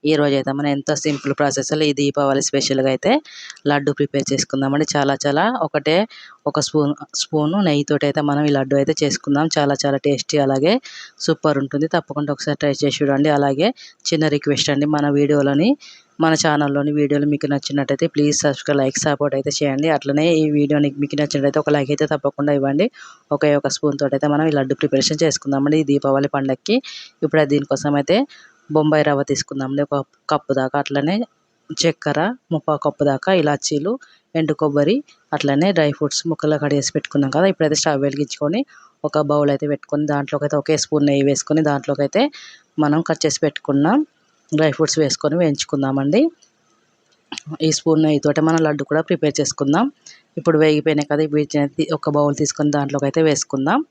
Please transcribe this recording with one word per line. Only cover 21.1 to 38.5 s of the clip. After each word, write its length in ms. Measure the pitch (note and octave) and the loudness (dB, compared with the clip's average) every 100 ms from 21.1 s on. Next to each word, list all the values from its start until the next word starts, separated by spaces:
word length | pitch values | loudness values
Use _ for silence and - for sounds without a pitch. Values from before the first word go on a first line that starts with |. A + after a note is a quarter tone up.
| C#3 | -2
నచ్చినట్టయితే 380 | D3 D3 C#3 D3+ | -2 0 0 0
ఒక 80 | D3+ D3 | 0 0
లైక్ 160 | C3+ D3 | 0 -2
అయితే 120 | D3+ | -2
తప్పకుండా 400 | D3 C#3 - C#3+ C#3+ | 0 -2 -2 0 0
ఇవ్వండి. 280 | C#3 C#3 A3 - - - _ D3 | 0 0 -2 -4 -20 -20 _ 0
ఒకే 140 | D3+ D3 | 2 2
ఒక 100 | C#3+ - | 0 -2
స్పూన్ 220 | D3+ C#3+ | -2 -2
తోటి 140 | C#3 C3+ | -2 0
అయితే 120 | D3 | 0
మనం 140 | D3 D#3+ | 0 2
ఈ 20 | D3 | 0
లడ్డు 160 | C3 C3+ | 0 -2
ప్రిపరేషన్ 380 | D3 C3+ C3 D3+ E3 | 0 0 0 0 0
చేసుకుందామండి 540 | C3+ C#3 C#3 C#3+ D#3 | 0 -4 -2 2 0
ఈ 20 | D3 | 2
దీపావళి 400 | C#3 C#3 C3+ C#3 C#3+ | 0 2 0 0 -2
పండగకి. 400 | C3+ C3 - A#3+ - - - _ D#3 | -2 -4 0 -2 -2 -18 -18 _ 0
ఇప్పుడు 200 | D#3 D3 | 2 2
దీనికోసం 420 | C#3+ C#3 C3+ D3 C#3+ | 0 0 -2 0 0
అయితే 160 | C#3 F#3+ C#4+ - - _ _ D#3 | 2 0 0 -8 -20 _ _ 0
బొంబాయి 280 | D#3 D#3 D3+ | 4 4 2
రవ్వ 140 | C#3 C#3+ | 0 0
తీసుకుందామండి 540 | C3+ - C3+ C3 C#3 C#3+ | -4 -4 -6 -4 -2 -2
ఒక 100 | C#3+ C3 _ - | -2 -6 _ -4
కప్పు 200 | D3+ - C3+ | -4 0 -2
దాకా, 160 | C3 D3 | 0 -2
అట్లనే 320 | C#3 C#3 C#3+ G3+ A#3 _ _ _ _ D#3+ | -2 -2 0 -2 -4 _ _ _ _ -2
చక్కెర 380 | E3 D3+ - D3 F3+ B3+ _ | -2 0 -2 0 -2 -4 _
ముప్పావు 260 | D#3+ - D3 D3+ | -4 -2 -2 -2
కప్పు 180 | - C#3+ | 0 0
దాకా, 220 | C3+ - F#3+ | 0 0 2
ఇలాచీలు, 500 | D3 C#3+ - D3 D#3+ B3+ - _ _ E3 | 2 0 -2 -4 -2 -6 -8 _ _ -2
ఎండు 140 | D#3+ D3+ | -2 0
కొబ్బరి, 340 | D#3 C#3+ C#3+ B3 - _ _ D3+ | 0 2 2 0 -2 _ _ -2
అట్లనే 320 | D3 C#3 F#3 F3 | 0 2 2 2
డ్రై 120 | D3+ C#3+ | 0 0
ఫ్రూట్స్ 260 | D3 - E3+ | -4 -4 -6
ముక్కలు 280 | D#3+ D#3 D3+ | -4 -2 0
కట్ 120 | D3 C#3+ | 0 -2
చేసి 140 | C3 D3+ | -2 -6
పెట్టుకున్నాం 360 | - - C#3 C#3 | -4 -2 0 2
కదా. 100 | F#3+ | 0
ఇప్పుడైతే 240 | F#3 D#3 D3+ | 2 0 0
స్టవ్ 180 | - C#3+ C#3+ | 0 0 -2
వెలిగించుకొని 560 | C#3 C#3+ - D3 | -2 -6 -4 -2